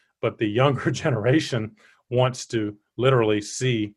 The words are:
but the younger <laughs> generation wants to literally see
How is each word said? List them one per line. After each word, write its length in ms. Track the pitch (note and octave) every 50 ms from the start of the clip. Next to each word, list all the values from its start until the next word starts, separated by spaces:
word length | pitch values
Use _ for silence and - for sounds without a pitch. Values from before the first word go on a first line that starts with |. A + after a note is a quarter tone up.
| _ _ _ _
but 180 | - A#2+ - -
the 80 | A#2+
younger 440 | G#2 G#2 A#2 C3 C#3+ C3+ C#3 - -
<laughs> 120 | C3+ - -
generation 720 | D#3+ B2+ A2 G#2 B2 C#3+ D#3+ D#3 - C#3 A2+ G#2+ G#2+ - _ _ _ _ _ _ _
wants 360 | B2 B2 B2+ B2+ B2+ - -
to 300 | - - A2+ G#2+ G#2 G#2 - _ _ _
literally 440 | - A#2 C3+ C3 A#2+ A2+ G#2+ G#2+ G#2
see 540 | G#2 - - - B2+ C3 A#2+ A2 G#2 G#2 G#2